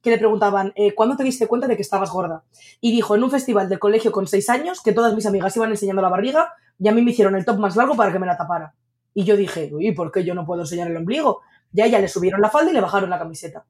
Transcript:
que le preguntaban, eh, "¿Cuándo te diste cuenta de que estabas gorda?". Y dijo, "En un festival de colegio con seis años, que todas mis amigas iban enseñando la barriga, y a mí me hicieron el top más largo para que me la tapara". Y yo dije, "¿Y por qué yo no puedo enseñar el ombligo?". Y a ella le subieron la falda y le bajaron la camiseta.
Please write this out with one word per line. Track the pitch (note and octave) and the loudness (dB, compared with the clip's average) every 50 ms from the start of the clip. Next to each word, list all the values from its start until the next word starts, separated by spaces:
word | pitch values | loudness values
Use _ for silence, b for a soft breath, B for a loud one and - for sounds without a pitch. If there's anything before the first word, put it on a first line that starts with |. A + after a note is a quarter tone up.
que | - A#3+ | 0 0
le | A3+ A3 | 2 4
preguntaban, | A3+ G#3+ A3 G3+ G#3 G3+ G3+ G3 F#3+ G3 - | 4 2 2 2 2 2 2 0 -2 -2 -2
eh, | G3+ G#3 G3+ G3+ | 0 0 0 4
"¿Cuándo | - G#3+ A#3+ C#4 | 2 2 2 2
te | - C4+ | 0 -2
diste | C4 B3+ - A3+ A3 | -2 0 -2 0 0
cuenta | A#3 B3 C4+ | 0 -2 0
de | B3+ A3 | -2 -2
que | - | -2
estabas | G3 - G3+ G3 G3 D#3+ | -2 -4 -2 -2 -2 -2
gorda?". | E3+ F#3 F3 E3 E3 - _ _ b b b b b b | -4 -4 -4 -6 -8 -10 _ _ b b b b b b
Y | - A#3+ | -2 0
dijo, | A3 A#3 G#3 - G#3 | 2 2 2 2 2
"En | G#3+ B3 | 2 2
un | C4 | 2
festival | C#4 C4+ C4 B3+ A3 G3+ F#3+ F3+ | 0 -2 -2 0 0 0 0 0
de | G3 - | -4 -2
colegio | - G3+ G#3+ A3+ A3 A3 | 0 2 2 2 0 0
con | - G3 F#3+ - | -2 -2 -4 0
seis | - G3 G3+ - | 0 0 0 0
años, | A#3+ C4 D#4 F4 F#4 - | -2 -2 -2 -6 -8 -4
que | - A3+ | -2 0
todas | G#3 A3+ A#3 A3+ G#3 | 0 2 2 2 0
mis | A3 F3+ | 0 0
amigas | G#3 G3 G3 F3 F#3+ - | 0 -2 0 -2 -2 -2
iban | A3+ A3+ A3 | -2 -2 -2
enseñando | G#3+ G#3 G#3 G3 F#3+ G3 | -2 -2 -2 -2 0 0
la | F#3+ F3+ | 0 0
barriga, | F3+ F#3 G#3+ B3+ C#4+ D#4 E4+ E4 B B B B B - | 0 0 0 2 2 2 2 0 B B B B B -2
y | F#3 G#3+ | 0 2
a | |
mí | A3 A#3 | 4 4
me | A#3+ A#3+ | 4 2
hicieron | A#3 A#3 G3+ G3 G3 | 4 4 4 4 4
el | F#3+ F3 | 0 0
top | - G3 G3 | 0 0 0
más | G#3 F#3+ E3+ | 0 0 2
largo | A3+ C4 C4+ D4 | 2 2 2 2
para | A#3 G#3+ F#3+ | 2 2 0
que | E3 F#3+ | 0 -2
me | F#3 | -2
la | F3+ F3 | -2 -4
tapara". | F3 E3 D3+ F3 E3 D#3+ D#3 _ _ _ _ _ _ _ _ - | -4 -4 -6 -6 -6 -8 -10 _ _ _ _ _ _ _ _ -4
Y | G3+ F#3 | -2 2
yo | G3 G#3 G3+ | 2 2 2
dije, | G3 E3 - E3 D#3 C#3+ D3 D3+ | 2 -2 -4 -8 -8 -6 -6 -4
"¿Y | E3 A3 | -2 -2
por | E3+ E3 E3+ D3+ | -2 -2 -4 -4
qué | - F#3+ | -2 -2
yo | E3+ F3 F3 | -2 -2 -4
no | F3+ E3 | -6 -6
puedo | D#3+ F3 F3 | -6 -6 -6
enseñar | E3+ D3 F3 F3 F3 E3+ | -6 -6 -6 -6 -6 -6
el | E3 D#3+ | -6 -6
ombligo?". | E3 F#3 B3 D#4 D4+ B3+ F#3+ b b b b b b _ | -4 -4 -2 0 0 0 -2 b b b b b b _
Y | - F#3+ | 0 2
a | A3 | 2
ella | A#3+ A#3 G3+ | 4 4 2
le | G3 F3 | 2 0
subieron | - F#3 F3 F#3 F#3 G3+ | -2 0 0 0 2 2
la | G#3 G#3+ | 2 2
falda | - D4 D#4+ E4+ | 4 2 2 4
y | E4+ | 2
le | B3 | 2
bajaron | F#3+ E3+ G3+ G3 F#3+ F3+ | 0 0 0 -2 -2 -2
la | F3+ F3 | -4 -6
camiseta. | E3 E3 D#3+ - - E3 C#3 - - | -6 -10 -12 -14 -14 -14 -16 -16 -20